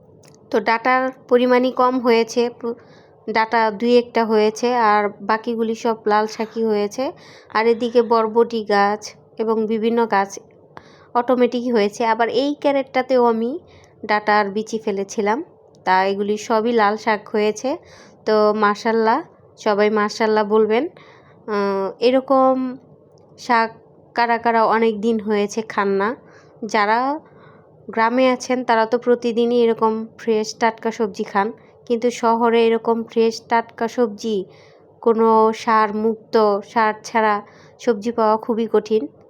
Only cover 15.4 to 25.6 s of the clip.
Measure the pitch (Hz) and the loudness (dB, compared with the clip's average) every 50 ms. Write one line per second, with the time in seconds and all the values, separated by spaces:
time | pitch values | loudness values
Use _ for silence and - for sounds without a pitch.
15.4 | 349 - - _ _ _ _ - - 190 185 190 190 196 196 196 208 202 214 214 | -6 -12 -16 _ _ _ _ -8 -2 0 2 2 2 0 -2 -4 -4 -4 -4 -6
16.4 | - - 233 220 214 240 240 226 208 202 214 214 - 233 214 202 - - - 214 | -2 -2 -2 0 0 2 2 2 2 2 0 -2 -2 -2 -2 -2 -4 -6 -2 0
17.4 | 208 214 208 - - 254 311 - - - - - - - - _ - - 220 214 | 0 0 -2 -4 -6 -6 -6 -6 -10 -20 -20 -20 -20 -20 -20 _ -2 0 2 4
18.4 | 214 214 208 214 208 202 208 - - 233 220 226 220 220 233 302 349 - _ _ | 4 2 2 2 2 0 0 0 -2 -2 0 2 2 2 0 0 -4 -10 _ _
19.4 | _ _ _ - - 220 208 196 208 214 220 214 208 208 - - 226 220 214 214 | _ _ _ -4 -2 0 2 2 2 2 2 0 -2 -2 -2 -2 0 0 2 0
20.4 | 214 202 214 220 214 208 220 240 302 359 - - - - - - _ - - _ | 0 2 2 2 2 2 0 -2 -2 -4 -10 -16 -20 -20 -20 -20 _ -20 -20 _
21.4 | - 233 214 202 202 202 196 196 196 185 - - - 247 254 262 262 - 269 262 | -10 -6 -4 -2 -2 -2 -2 -2 -4 -6 -6 0 0 2 2 2 0 2 2 4
22.4 | 262 262 262 262 254 254 254 - - - - _ _ _ _ - _ _ - - | 4 4 2 0 -2 -6 -8 -12 -18 -20 -20 _ _ _ _ -20 _ _ -20 -14
23.4 | - - 240 226 226 220 - - _ _ _ _ _ _ - 240 240 233 233 220 | -4 0 0 0 0 -2 -6 -16 _ _ _ _ _ _ -4 -2 0 0 0 0
24.4 | 220 233 226 226 220 208 208 226 226 226 214 202 202 233 226 220 196 214 214 202 | 0 0 2 2 2 2 2 2 2 0 0 0 -2 -2 -2 -2 -2 -2 -2 0
25.4 | 208 202 - 226 | -2 -2 -4 -8